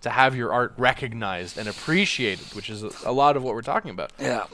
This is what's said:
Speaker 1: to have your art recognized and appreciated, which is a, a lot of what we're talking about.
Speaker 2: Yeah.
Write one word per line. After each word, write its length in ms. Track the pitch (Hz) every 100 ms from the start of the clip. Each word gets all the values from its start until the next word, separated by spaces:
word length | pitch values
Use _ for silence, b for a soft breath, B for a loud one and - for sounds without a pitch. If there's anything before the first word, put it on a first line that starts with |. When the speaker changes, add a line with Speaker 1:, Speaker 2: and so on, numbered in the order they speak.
Speaker 1:
to 80 | 120
have 240 | 123 131
your 160 | 131 113
art 200 | 120 120 -
recognized 800 | 123 127 127 113 101 90 90 -
and 100 | 107
appreciated, 800 | 98 - 175 196 - 117 92 -
which 160 | 104 104
is 120 | 107
a, 80 | 107 -
a 80 | -
lot 240 | 131 143 139
of 60 |
what 120 | 127
we're 60 | 113
talking 280 | 110 185 190
about. 220 | 90 - -
Speaker 2:
Yeah. 280 | 135 120 98